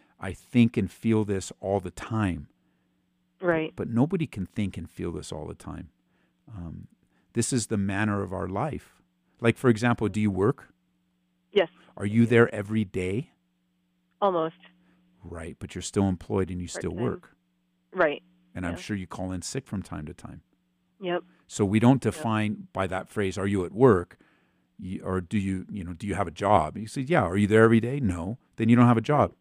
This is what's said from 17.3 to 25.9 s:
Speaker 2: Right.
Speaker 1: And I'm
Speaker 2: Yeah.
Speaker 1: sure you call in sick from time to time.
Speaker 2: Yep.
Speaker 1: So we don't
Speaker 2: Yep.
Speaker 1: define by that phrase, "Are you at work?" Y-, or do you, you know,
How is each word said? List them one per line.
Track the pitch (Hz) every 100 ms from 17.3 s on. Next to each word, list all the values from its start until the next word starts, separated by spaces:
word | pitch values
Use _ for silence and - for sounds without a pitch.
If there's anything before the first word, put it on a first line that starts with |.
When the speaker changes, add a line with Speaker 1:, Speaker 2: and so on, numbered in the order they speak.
| _ _ _ _ _ _
Speaker 2:
Right. | 185 160 143 _ _ _
Speaker 1:
And | 90 90
I'm |
Speaker 2:
Yeah. | 90
Speaker 1:
sure | - 101
you | 90
call | - 92
in | 92
sick | - 135 -
from | 101
time | - 85 76
to |
time. | - - - _ _ _ _ _ -
Speaker 2:
Yep. | 185 175 - _ -
Speaker 1:
So | - -
we | 107
don't | 120 135
Speaker 2:
Yep. | 110
Speaker 1:
define | - 113 110 107 104 -
by | 95 95
that | 92 -
phrase, | - 98 92
"Are | 101
you | 101 87
at |
work?" | 98 131 92 87 - _ _ _ _ _ -
Y-, | 92 92
or | - 92
do | 87 107
you, | 95 95 -
you | 101
know, | 87